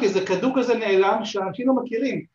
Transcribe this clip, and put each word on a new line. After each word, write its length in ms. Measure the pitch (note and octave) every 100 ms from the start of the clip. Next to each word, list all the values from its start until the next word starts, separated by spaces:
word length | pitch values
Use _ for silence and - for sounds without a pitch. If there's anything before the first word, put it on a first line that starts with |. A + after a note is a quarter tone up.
כזה 240 | G3+ F#3 -
כדור 260 | F#3 C4 C4
כזה 160 | A#3+ A3
נעלם, 500 | G#3+ F#3+ G3 A3 G#3
שאנשים 420 | G3 F#3 - B3+
לא 60 |
מכירים. 520 | B3 - A3+ C4+ F3 -